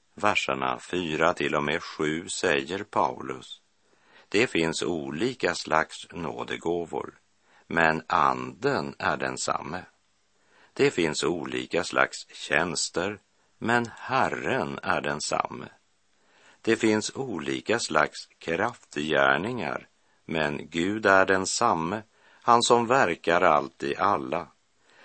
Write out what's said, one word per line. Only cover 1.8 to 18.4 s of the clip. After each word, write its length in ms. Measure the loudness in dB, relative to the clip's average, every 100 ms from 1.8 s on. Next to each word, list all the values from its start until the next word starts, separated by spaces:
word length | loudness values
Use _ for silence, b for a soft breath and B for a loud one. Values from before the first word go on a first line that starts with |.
sju 460 | -4 -4 -2 -2 -6
säger 540 | -2 0 2 0 -6
Paulus: 760 | -4 -2 -2 -2 -10 -10 -14 -20 _ _ b b b b _
"Det 180 | 0 2
finns 360 | 2 0 0
olika 720 | -2 -2 -4 -4 -4 0 -2 -2
slags 520 | 0 0 0 -6 -14
nådegåvor, 1000 | -8 -8 -6 -8 -6 -4 -4 -4 -6 -8 -14 _ _ b b -4
men 360 | 2 4 2 0
anden 880 | 2 2 0 -6 -4 -2 -2 -4 -4
är 180 | -4 -2
densamme. 680 | -4 -4 -4 -4 -6 -10 -12 _ _ _ _ b b b b
Det 180 | 0 2
finns 320 | 2 0 0
olika 600 | 0 -2 -4 -6 -4 -2
slags 440 | 0 2 0 -2 -16
tjänster, 840 | -14 -2 0 0 -2 -4 -4 -4 -6 _ _ _ _
men 280 | 0 0 0 -6
Herren 840 | -4 0 0 -2 -2 -2 -2 -4
är 180 | -2 -2
densamme. 680 | -2 -4 -2 -2 -2 -6 -14 -18 _ _ _ b b b b b
Det 140 | -2 2
finns 400 | 4 2 0 -6
olika 640 | -6 -6 -4 -4 -2 -2
slags 480 | 2 2 2 -2 -18
kraftgärningar, 1500 | _